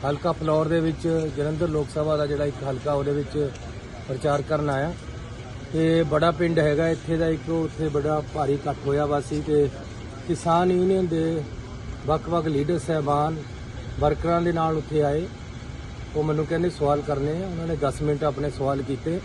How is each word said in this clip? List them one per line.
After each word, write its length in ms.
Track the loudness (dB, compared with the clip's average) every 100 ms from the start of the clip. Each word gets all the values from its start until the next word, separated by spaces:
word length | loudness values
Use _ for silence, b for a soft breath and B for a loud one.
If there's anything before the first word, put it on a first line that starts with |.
| -2
ਹਲਕਾ 260 | 0 -2
ਫਲੌਰ 360 | 0 2 4 4
ਦੇ 120 | 2
ਵਿੱਚ 280 | 2 0 0 0 0 -2
ਜਲੰਧਰ 300 | -2 0 0
ਲੋਕ 200 | 0 -2
ਸਭਾ 280 | -2 0 2
ਦਾ 80 | 2
ਜਿਹੜਾ 200 | 0 0
ਇੱਕ 180 | -2
ਹਲਕਾ, 300 | -4 -2 0
ਉਹਦੇ 180 | 0 0
ਵਿੱਚ 380 | -2 -2 -2 -2 -4 -12 -12 -12 -12 -8
ਪ੍ਰਚਾਰ 340 | -2 2 0
ਕਰਨ 280 | 2 0 2
ਆਇਆ। 220 | 0 -2 -4 -10 -10 -10 -12 -12 -12 -4
ਤੇ 300 | 2 4 4
ਬੜਾ 260 | 4 4 4
ਪਿੰਡ 280 | 4 2 4
ਹੈਗਾ 300 | 4 4 2
ਇੱਥੇ 280 | 0 -2 0
ਦਾ 100 | 2
ਇੱਕ, 220 | 0 0
ਉੱਥੇ 380 | -2 -2 -2 0
ਬੜਾ 340 | 0 2 0 -2
ਭਾਰੀ 200 | -2 0
ਇਕੱਠ 240 | 0 0 -2 0
ਹੋਇਆ 200 | 2 2
ਵਾ 140 | 0
ਸੀ 200 | -2 -4
ਤੇ 280 | 2 4 4 0 -12 -12 -12 -10 -4
ਕਿਸਾਨ 440 | -2 4 4 4
ਯੂਨੀਅਨ 360 | 4 4 4 2
ਦੇ 360 | 2 0 0 -4 -10 -10 -12 -10 -6 0
ਵੱਖ-ਵੱਖ 400 | 0 2 0 2
ਲੀਡਰ 340 | 0 0 0
ਸਾਹਿਬਾਨ 560 | 0 0 2 2 2 -2 -8 -12 -12 -10 -10 0
ਵਰਕਰਾਂ 420 | 2 2 2 2
ਦੇ 100 | 2
ਨਾਲ 260 | 2 2 0
ਉੱਥੇ 240 | 0 2
ਆਏ। 240 | 2 0 -4 -10 -12 -12 -10 -10 -12 -12 -4 0
ਉਹ 80 |
ਮੈਨੂੰ 220 | 2 0 0
ਕਹਿੰਦੇ 240 | 2 0
ਸਵਾਲ 320 | 2 2 2
ਕਰਨੇ 300 | 0 0 0 -2
ਆ। 40 | -4
ਉਹਨਾਂ 200 | -4 -4
ਨੇ 80 | 0
ਦਸ 260 | 0 0
ਮਿੰਟ 220 | 0 2
ਆਪਣੇ 260 | 0 0 -4
ਸਵਾਲ 320 | -2 -2 0
ਕੀਤੇ 380 | -2 -4 -2 -4